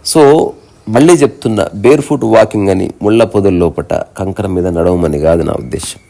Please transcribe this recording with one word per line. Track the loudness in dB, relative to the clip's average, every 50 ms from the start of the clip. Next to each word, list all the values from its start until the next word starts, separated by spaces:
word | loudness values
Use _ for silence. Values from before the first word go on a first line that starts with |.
| _ -2
So | 2 4 4 4 4 4 0 -2 -6 -14 _ _ _ _ _ -2
మళ్ళీ | 2 2 6 6 6
చెప్తున్నా, | 4 2 -2 -2 -4 -6 -4 -2 -2 -4 -4 -6
barefoot | 0 2 2 2 2 2 -4 -4 -4 0
వాకింగ్ | 2 2 2 2 2 0 -2 0 0
అని | 0 -2 -2 -6 -6 _
ముళ్ళ | -2 0 2 2 0
పొదల | 0 0 0 0 0
లోపట | 0 2 0 -2 -2 -6 -6 -6 -6
కంకర | -6 -6 _ _ -8 -8 -8 -6 -6 -6
మీద | -4 -4 -4 -4
నడవమని | -2 -2 0 0 0 0 0 0 -2 -2 0
కాదు | 0 0 0 0
నా | 0 -4
ఉద్దేశం. | -4 -6 -8 -8 -10 -10 -10 -12 -14 -16 _